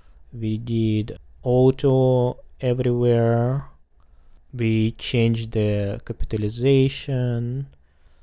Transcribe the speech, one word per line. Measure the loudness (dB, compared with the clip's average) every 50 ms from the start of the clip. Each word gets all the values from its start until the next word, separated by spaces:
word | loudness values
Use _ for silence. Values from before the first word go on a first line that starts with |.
| -20 -20 -20 -20 -20 -20
We | -12 -8 -4 -4 -4 -4
did | -4 -4 -2 0 0 2 0 0 -2 -4 -8 -14 -16 -20 -18 -8 -4
auto | 0 2 4 4 4 4 2 2 2 2 4 4 4 2 2 2 0 -2 -6 -14 -20 -14 -6
everywhere. | -2 -2 -2 0 0 0 0 2 2 2 4 4 4 2 2 2 0 0 -2 -4 -6 -10 -16 -20 _ _ _ _ _ -20 -20 -20 -20 -20 -20 -20 -20 -14
We | -8 -2 0 0 2 2 0 0 -2
changed | -6 -8 -2 0 2 2 2 2 0 -4 -4
the | -2 -2 0 0 0 -2 -2 -4 -6 -8 -8
capitalization. | -10 -6 -4 -4 -2 -2 -2 -4 -4 -4 -2 2 2 4 4 4 2 0 -6 -8 -6 -4 -2 -2 -2 -2 -2 -4 -4 -6 -8 -8 -10 -14 -20 _ _ _ _ _ -20 -20 -20